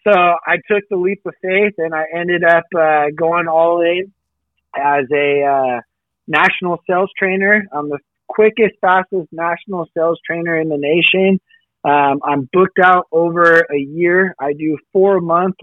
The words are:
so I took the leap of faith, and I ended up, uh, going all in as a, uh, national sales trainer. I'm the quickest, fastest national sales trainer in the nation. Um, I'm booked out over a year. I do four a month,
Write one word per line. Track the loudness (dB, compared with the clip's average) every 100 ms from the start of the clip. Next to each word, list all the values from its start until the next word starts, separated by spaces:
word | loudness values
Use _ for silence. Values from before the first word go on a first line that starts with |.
so | 2 4 4 0 -2
I | -4 -2
took | -4 -2
the | -4
leap | -2 -4 -10
of | -10
faith, | -4 0 0 -2
and | -6 -4
I | -6
ended | -6 -4 0
up, | 2 2 0 0
uh, | 2 2 0 -2
going | -2 -2 0
all | 2 2 2
in | 0 -2 -6 _ _ _ _ _ _ -4
as | -2 0 0
a, | -2 0 0
uh, | 0 0 -2 -4 -10 _ _ _ -4
national | 0 0 0 -6 -6 -2
sales | -2 -2 -4
trainer. | -2 0 0 0 -2
I'm | -8 -6
the | -8 _ _ -8
quickest, | 0 2 2 -2 0
fastest | 0 0 0 -6 -8
national | -6 -6 -6 -8 -8 -6 -2
sales | -2 -2 -6
trainer | -6 -4 -2
in | -2
the | -2
nation. | 0 0 0 2 2 0 _ _ _ _
Um, | 0 2 2 0
I'm | -2 -4 -2
booked | 0 0 4
out | 4 4 2
over | 0 0 2 4 4 2
a | -2
year. | -4 -2 0 2 0 -2
I | -6
do | -4 -4 -6 _
four | 2 2 2
a |
month, | 0 0 0 -2